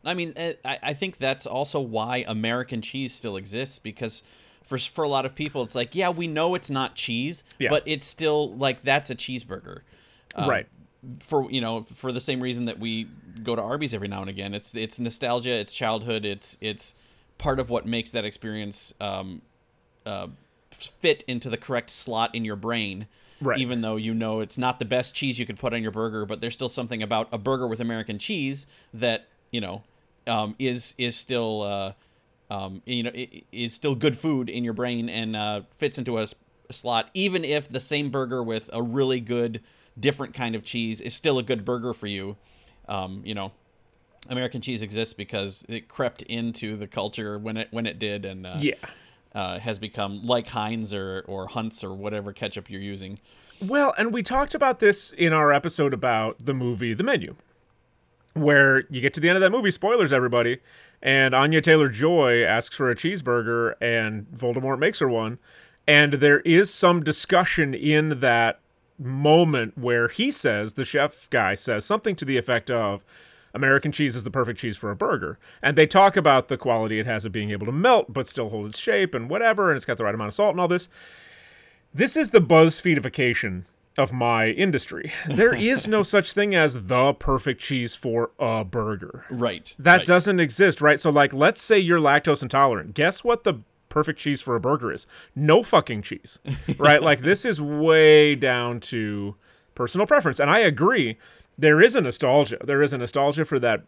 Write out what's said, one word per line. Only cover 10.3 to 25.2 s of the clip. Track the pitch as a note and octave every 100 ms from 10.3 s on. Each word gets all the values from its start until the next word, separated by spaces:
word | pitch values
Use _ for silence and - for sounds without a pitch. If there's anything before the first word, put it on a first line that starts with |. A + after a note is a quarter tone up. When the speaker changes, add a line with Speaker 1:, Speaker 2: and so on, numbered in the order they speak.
Speaker 1:
Um, | - -
Speaker 2:
Right. | A#2 - _ _ _ B2+ B2
Speaker 1:
For, | - D3+ C3
you | C3+
know, | A2+ A2+
for | A2 - C3
the | A#2+
same | - C3
reason | B2+ A#2+
that | A#2+ -
we | A2+ A2 A2 - - -
go | A2 A#2
to |
Arby's | G#2+ C#3+ D3
every | A2+ G2+
now | G2
and | F#2+
again. | G2 G2
It's, | G2+ -
it's | A#2 A2 -
nostalgia, | A#2+ - B2 B2 B2
it's | A#2+ G#2
childhood, | - A#2 A2+ A#2 A2
it's, | G#2 G2 - -
it's | G#2+ G#2 - - _ _ _ _
part | D3+ C3+
of | A#2+
what | A#2 A2
makes | A#2 A2+
that | A#2+
experience, | G#2 - A2+ G#2+ G#2 G2+ - -
um, | G#2 F#2+ F#2+ F2 _ _ _ _ _ _ A2
uh, | G2 F#2+ - _ _ _
fit | - - _ F3 D3 -
into | B2 B2+
the | A2+
correct | - B2 -
slot | - - A2 A#2
in | A#2 A2
your | G2+
brain. | A2 A#2 G#2 F#2+ G#2+ _ _ _
Speaker 2:
Right. | C#3 B2+
Speaker 1:
Even | B2+ B2
though | A2 A2
you | A2
know | A2+ A2+ A2
it's | G#2+ -
not | B2+ B2+
the | A2+
best | B2+ B2+
cheese | -